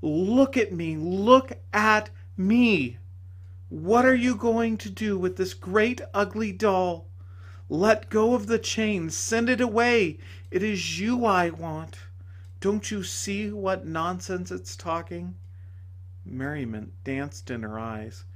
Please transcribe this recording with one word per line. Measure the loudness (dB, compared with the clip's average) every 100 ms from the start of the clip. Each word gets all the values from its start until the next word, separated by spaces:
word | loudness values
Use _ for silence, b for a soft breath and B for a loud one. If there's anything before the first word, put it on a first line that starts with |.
Look | 0 2 4 6 6 4
at | 0
me, | 0 -4 -2
look | -2 0 8 8 8 -12 -2
at | 2 6 4 2 B B -2
me. | 4 6 6 6 2 -6 -16 -18 -16 B B B -12
What | -8 4 6
are | 8
you | 6 4
going | 2 2 2 2 0
to | -6
do | -4 -2 0
with | 0 0
this | -4
great | -4 0 4 4 0 -4
ugly | 0 0 0 -4
doll? | 2 2 4 2 -2 -10 -16 B B B B B
Let | 2 4 4 4
go | 2 4
of | 4 2
the | 0
chain, | 0 0 0 0 -2
send | -4 0 2 2
it | 2
away. | 2 4 4 4 2 -2 B B B
It | -2
is | 0 -2 -4 -4
you | 0 2
I | 4 4 2
want. | -2 -8 -8 -10 -14 -16 -16 B B B -4
Don't | 0 0 -2
you | -6
see | -6 -6 -4 -4 -4
what | -4 -2 -2
nonsense | -2 -2 -2 -4 -6 -6 -6
it's | -8 -10
talking? | -12 -4 -4 -4 -8 -10 -12 -16 B B B B B -16 -16
Merriment | -10 -6 -4 -4 -4 -6 -10 -12
danced | -6 -4 -6 -10 -8
in | -8
her | -6 -6
eyes. | -6 -8 -10 -14 -18